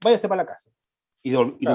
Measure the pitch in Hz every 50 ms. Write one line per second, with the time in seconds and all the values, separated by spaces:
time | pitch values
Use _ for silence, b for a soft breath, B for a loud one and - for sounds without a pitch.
0 | - 233 233 208 - 196 190 185 165 - - - - _ _ _ _ _ _ _
1 | _ _ _ _ _ 127 127 131 117 127 143 - - 160 -